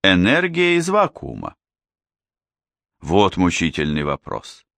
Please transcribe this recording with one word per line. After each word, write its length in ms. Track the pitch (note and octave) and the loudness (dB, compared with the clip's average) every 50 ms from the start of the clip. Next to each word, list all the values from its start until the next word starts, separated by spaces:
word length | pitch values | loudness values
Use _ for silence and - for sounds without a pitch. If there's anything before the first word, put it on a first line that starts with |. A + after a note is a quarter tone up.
Энергия 720 | - G2 F#2+ F2+ F2+ G#2+ C#3 E3+ F3+ F3+ E3 F3 F3+ F3 F3 | 2 2 2 4 4 2 2 0 0 -2 -2 0 0 2 2
из 120 | F3 E3 F3+ | 0 0 0
вакуума. 640 | F#3+ G#3+ G3 - _ - - C2+ A#1 G1+ G1+ - - _ _ _ _ _ _ _ _ _ _ _ _ _ _ _ _ _ _ _ _ _ _ _ _ _ _ _ _ _ | 0 0 0 0 _ -12 -14 -14 -12 -12 -12 -14 -14 _ _ _ _ _ _ _ _ _ _ _ _ _ _ _ _ _ _ _ _ _ _ _ _ _ _ _ _ _
Вот 360 | - C#2+ E2+ G2+ G#2 F#2+ - | -6 2 4 4 4 4 4
мучительный 680 | F2+ F#2 F2+ E2+ - F2 D#2+ D#2 - D2+ D2+ D2+ D2+ D2 | 2 0 2 2 0 -2 -2 -2 -2 -4 -2 -2 -4 -4
вопрос. 600 | D2 C#2+ - _ - - - - - - - _ _ _ | -4 -6 -6 _ -10 -10 -10 -10 -14 -20 -20 _ _ _